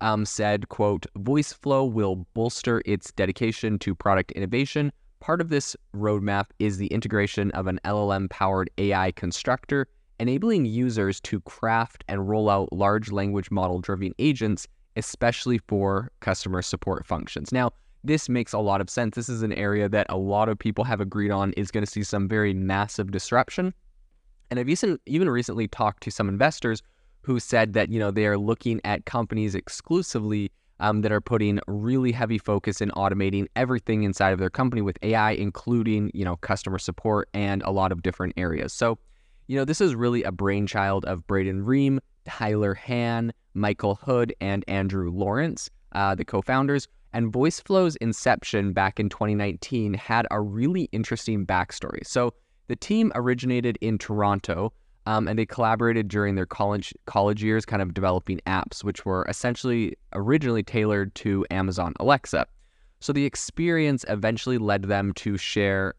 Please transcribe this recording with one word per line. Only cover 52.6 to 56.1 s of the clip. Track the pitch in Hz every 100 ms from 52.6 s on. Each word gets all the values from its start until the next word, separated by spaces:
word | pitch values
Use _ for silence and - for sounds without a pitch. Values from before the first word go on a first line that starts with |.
| -
the | 120
team | - 214 220
originated | 120 123 123 127 123 120 104
in | 113 107
Toronto, | - 107 101 98 - 85 110 - _ _ -
um, | 110 101
and | 110
they |
collaborated | 110 - 110 113 117 113
during | 104